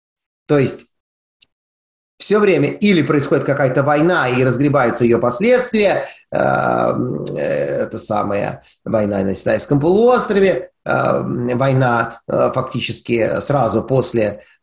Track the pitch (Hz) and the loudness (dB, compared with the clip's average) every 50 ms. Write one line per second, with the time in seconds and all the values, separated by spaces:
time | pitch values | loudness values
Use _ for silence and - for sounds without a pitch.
0 | _ _ _ _ _ _ _ _ _ - 147 143 131 - - - - _ _ _ | _ _ _ _ _ _ _ _ _ 0 2 2 2 0 -2 -8 -16 _ _ _
1 | _ _ _ _ _ _ _ _ - _ _ _ _ _ _ _ _ _ _ _ | _ _ _ _ _ _ _ _ -20 _ _ _ _ _ _ _ _ _ _ _
2 | _ _ _ - - - 196 214 208 196 175 143 143 139 - - 208 208 190 160 | _ _ _ -10 -4 0 0 2 4 4 2 2 2 -2 -2 0 2 2 4 4
3 | 143 139 - 143 139 - 165 139 - 151 135 - 143 131 - 147 135 143 147 147 | 2 2 0 0 2 2 0 0 0 -2 -2 0 0 0 0 0 0 2 2 2
4 | 156 180 180 160 135 127 123 123 131 131 117 120 143 147 135 143 123 117 - - | 2 2 2 0 0 0 0 2 2 0 2 0 0 2 2 2 0 0 0 0
5 | 123 117 117 110 123 123 120 - 196 240 254 240 - - - 214 208 185 151 - | 2 2 2 2 2 0 -2 0 2 2 2 2 0 0 0 2 2 2 2 0
6 | - - - - _ - - - 65 67 65 - - 60 60 60 60 60 67 69 | -4 -8 -14 -20 _ -6 -4 -2 0 0 0 0 0 0 0 0 0 0 0 -2
7 | 73 - 69 73 71 71 71 73 73 78 73 71 71 71 71 - 110 107 110 110 | -2 -4 -4 -6 -6 -8 -6 -4 -4 -2 -2 -2 -2 -2 -2 -4 -4 -6 -8 -10
8 | - - 107 104 101 101 101 101 101 101 - - _ - - _ - - 113 110 | -6 -4 -4 -2 -2 -2 -4 -4 -4 -6 -8 -10 _ -20 -20 _ -8 -2 -2 0
9 | 107 101 101 98 98 98 95 - - 117 110 104 - - 143 139 143 170 185 208 | 0 0 -2 -2 -2 -2 -4 -4 -2 -2 -2 -2 0 0 0 2 2 2 2 4
10 | 233 247 254 226 - - 202 202 196 185 - - - - _ _ - - 131 131 | 4 4 4 2 2 0 2 2 2 2 2 0 -4 -10 _ _ -4 -2 -2 0
11 | 131 - 143 139 127 135 139 127 120 123 123 120 135 139 131 131 131 123 120 117 | 0 0 0 -2 -2 -4 -4 -4 -2 -2 -2 0 0 2 2 2 2 2 2 0
12 | 113 - - - _ - - 110 123 120 - 131 123 - - 120 - - 113 - | -2 -4 -6 -16 _ -4 -2 0 0 0 0 -2 -6 -4 -6 -6 -6 -6 -8 -8
13 | - - 120 117 107 - - 101 - - 139 139 120 110 - 110 101 - 135 131 | -4 -2 0 0 0 0 -2 -4 -2 -2 0 0 2 2 0 -2 -2 0 0 0
14 | 120 - - 117 107 101 101 - - _ _ _ | 0 0 0 0 -2 -2 -4 -6 -16 _ _ _